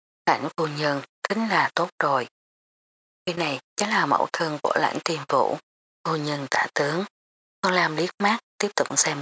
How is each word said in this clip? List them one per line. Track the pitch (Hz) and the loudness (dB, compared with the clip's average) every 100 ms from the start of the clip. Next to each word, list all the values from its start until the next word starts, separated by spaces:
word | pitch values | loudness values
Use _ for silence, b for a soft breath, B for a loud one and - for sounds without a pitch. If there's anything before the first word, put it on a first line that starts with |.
| _ _ | _ _
"Lãnh | - 120 147 - | 0 0 -2 -4
phu | 156 | -4
nhân | 147 151 143 - _ - | -2 -2 -2 -6 _ -4
tính | 202 226 | -2 0
là | 175 135 | 0 0
tốt | - 180 - | 0 -2 0
rồi." | 151 135 117 _ _ _ _ _ _ _ _ _ | 0 0 -2 _ _ _ _ _ _ _ _ _
Khi | - | -6
này | 170 156 131 - | -2 -2 -4 -6
chính | - 208 | -4 0
là | 214 | 2
mẫu | 151 113 - | 4 4 2
thân | - 165 151 | 0 -2 0
của | - | 0
Lãnh | - 151 156 | 2 0 0
Tiêm | - 156 143 | -2 -4 0
Vũ, | 135 - 156 - _ _ _ | 2 2 -2 -8 _ _ _
phu | 156 | -4
nhân | 160 151 147 135 | -2 -4 -6 -2
Tả | - - | -2 0
tướng. | - 143 165 208 _ _ _ _ _ | 0 0 -2 -4 _ _ _ _ _
Con | 190 | 0
Lam | 185 160 | 2 2
liếc | 156 175 - | 0 -4 0
mắt | 202 233 - - | 0 0 -4 -6
tiếp | 202 | -2
tục | - - 180 | 0 0 0
xem | 160 143 | 0 -2